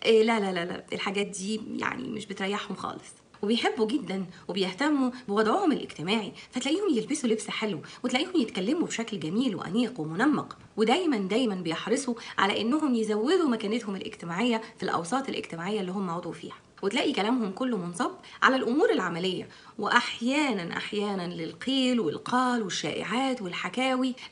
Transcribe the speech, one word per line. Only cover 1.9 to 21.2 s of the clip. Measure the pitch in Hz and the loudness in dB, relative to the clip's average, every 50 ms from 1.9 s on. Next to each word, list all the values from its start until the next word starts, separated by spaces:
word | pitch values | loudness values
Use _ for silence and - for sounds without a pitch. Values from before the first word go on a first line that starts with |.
| - - - | -2 -4 -6
مش | - 214 208 196 | -8 -8 -8 -8
بتريحهم | - 190 202 190 196 202 202 - - 190 | -8 -6 -4 -2 -2 -2 -4 -4 -8 -8
خالص. | - - - - - - - - - _ _ - - | -8 -8 -8 -8 -10 -14 -18 -20 -20 _ _ -10 -4
وبيحبوا | 208 202 240 - 285 415 427 247 214 | 0 0 2 2 2 0 2 2 2
جدًا | 208 269 285 196 175 196 190 180 - - - - | 2 2 -2 -2 -4 -4 -4 -4 -6 -10 -12 -10
وبيهتموا | - 175 202 180 185 - - 285 311 302 269 254 247 - - - | -6 -2 0 0 0 0 0 2 2 4 4 2 0 -2 -4 -4
بوضعهم | 202 202 214 220 214 285 392 403 311 | 0 2 4 4 4 4 4 4 2
الاجتماعي، | 220 - - - - - 151 190 226 226 190 - - - - - | 2 2 -2 -6 -8 -6 -2 0 0 0 -2 -4 -8 -12 -16 -10
فتلاقيهم | - 254 240 277 320 403 427 359 254 | -8 -4 0 0 0 2 2 2 2
يلبسوا | 214 214 - 294 - 254 220 | 2 0 0 -2 -2 0 0
لبس | 220 - - - | 0 0 -2 -6
حلو، | - - - 226 165 143 - - - - - | -4 -2 -2 -2 -2 -4 -6 -12 -10 -6 -2
وتلاقيهم | 240 240 269 349 370 - | 0 0 0 0 2 2
يتكلموا | 311 220 - - 196 185 226 320 339 - | 2 2 2 0 -2 0 0 0 0 0
بشكل | - - 285 - - 208 165 | -2 -2 -6 -4 -4 -6 -6
جميل | 156 160 190 233 269 233 180 | -4 -2 0 0 0 0 -2
وأنيق | - - 160 185 240 240 - - 160 | -2 -4 -2 0 0 0 0 -2 -4
ومنمق، | 147 156 165 196 254 302 254 151 - - - - - - - | -6 -4 0 2 2 4 4 2 -2 -6 -12 -18 -20 -8 0
ودايمًا، | 202 220 - 262 370 370 311 254 | 2 4 4 4 4 4 2 2
دايمًا | 202 190 180 208 262 262 214 190 | 2 0 0 2 2 2 2 0
بيحرصوا | 185 170 165 160 160 - 190 240 269 277 247 226 - - - - | -2 -2 -4 -4 -4 0 0 0 0 0 -2 -4 -4 -8 -6 -2
على | - 196 196 226 214 | 0 2 2 2 2
إنهم | 202 233 302 311 311 262 240 | 0 2 2 2 2 2 2
يزودوا | 220 214 202 208 208 226 302 381 349 330 262 | 2 2 2 2 2 4 4 4 4 4 4
مكانتهم | 233 214 214 202 226 240 202 208 190 | 2 2 0 0 -2 -2 -2 -4 -6
الاجتماعية | 190 - - - - - 170 170 190 240 247 226 220 - - - | -6 -6 -10 -10 -8 -8 -4 -2 0 2 2 2 2 -2 -6 -8
في | - 190 | -6 -2
الأوساط | - - 170 165 170 254 269 269 196 | -2 0 -2 0 0 -2 -2 -2 -2
الاجتماعية | - - - - 165 165 170 202 214 214 | -4 -6 -6 -6 -8 -6 -4 -2 -2 -2
اللي | 185 180 | -2 -2
هم | 185 208 190 175 | -2 -2 -2 -2
عضو | 165 175 170 165 | -4 -4 -6 -8
فيها، | - - - - - - - - - - | -8 -10 -12 -14 -14 -16 -20 -20 -10 -4
وتلاقي | 185 202 220 294 - 320 - | -2 0 0 2 2 2 2
كلامهم | 202 196 220 262 247 214 190 | 2 2 2 2 2 0 -2
كله | 190 - 262 254 233 | -2 -2 -2 0 0
منصب | 185 175 175 170 - 277 381 - - - - - - - | -2 -2 -4 -2 -2 -2 -2 -4 -8 -16 -20 -2 4 4
على | 240 269 | 4 4
الأمور | 262 208 226 254 311 453 494 | 4 2 2 4 4 4 4
العملية، | 339 240 185 170 170 170 185 185 180 - - - - - - - - - | 4 2 0 0 -2 -2 -2 -2 -2 -4 -6 -10 -14 -20 -20 -16 -8 -4
وأحيانًا، | 202 - 220 240 - - - - 233 254 277 302 294 269 214 190 165 - - | 0 4 4 4 4 2 -4 -2 -2 2 2 2 2 2 2 0 -2 -4 -4
أحيانًا | - - - 208 208 202 208 196 185 | -6 -6 -4 -2 -2 -2 0 -2 -2